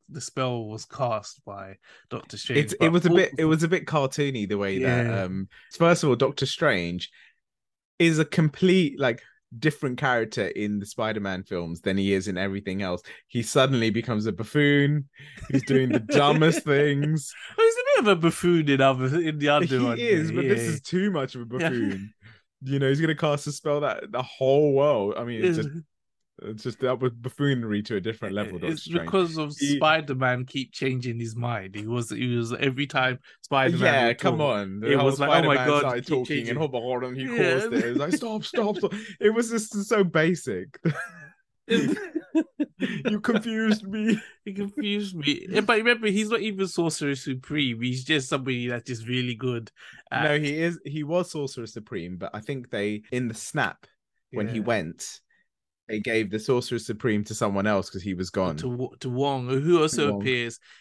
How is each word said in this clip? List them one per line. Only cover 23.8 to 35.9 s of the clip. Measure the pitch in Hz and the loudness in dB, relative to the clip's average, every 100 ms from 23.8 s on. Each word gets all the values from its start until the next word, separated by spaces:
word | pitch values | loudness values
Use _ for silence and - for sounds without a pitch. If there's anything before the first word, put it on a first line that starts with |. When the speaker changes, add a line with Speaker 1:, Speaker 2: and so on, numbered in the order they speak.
Speaker 2:
that | 143 - - | -2 -4 -6
the | 120 | -8
whole | 127 - 131 139 151 | -8 -2 4 4 6
world, | 135 147 123 101 - | 4 4 2 0 -2
I | 120 | -6
mean, | 117 | 0
it's | 180 160 | 0 2
Speaker 1:
Yeah. | |
Speaker 2:
just, | 147 160 160 _ _ _ _ - | -2 -6 -16 _ _ _ _ -16
it's | - 107 | -12 -8
just | 123 110 | -10 -2
that | 131 120 | -2 0
was | 127 | -2
buffoonery | 117 123 - 143 131 113 104 | -2 -10 0 2 2 0 -2
to | 107 107 | -2 -4
a | |
different | 95 110 104 | -4 -6 -6
level, | 98 107 90 | -4 -4 -4
Speaker 1:
It's | |
Speaker 2:
Doctor | 165 156 | -4 -6
Strange. | 160 170 165 | -4 -4 0
Speaker 1:
because | 190 175 160 | 0 0 -2
of | 147 147 | -6 -2
Speaker 2:
He | 143 143 | 0 2
Speaker 1:
Spider-Man | 156 160 147 131 127 127 127 | 4 2 0 -2 0 0 -4
keep | 139 123 | -8 -8
changing | - 135 127 123 117 | -4 -2 -2 -4 -6
his | 113 113 | -6 -6
mind. | 120 113 95 101 | -6 -6 -8 -10
He | 104 | -4
was, | 120 117 | -4 -4
he | 113 123 120 | -4 -2 -2
was | 113 | -2
every | 120 139 127 139 | -2 -2 -2 -2
time | 135 127 127 - _ | 0 0 -2 -10 _
Spider-Man | - 139 131 170 | -2 2 4 4
Speaker 2:
Yeah, | - 139 117 | 4 4 2
Speaker 1:
would | 120 | 2
Speaker 2:
come | 185 165 | 0 2
Speaker 1:
talk, | |
Speaker 2:
on. | 147 104 98 95 | 0 0 -4 -4
The | 214 | 2
Speaker 1:
it | 143 | 4
Speaker 2:
whole | 139 | 4
Speaker 1:
was | 139 | 2
like, | 139 | 4
"Oh | - | 4
my | 151 139 | 6 4
Speaker 2:
Spider-Man | 127 | 4
Speaker 1:
God, | 147 | 4
Speaker 2:
started | 143 | 2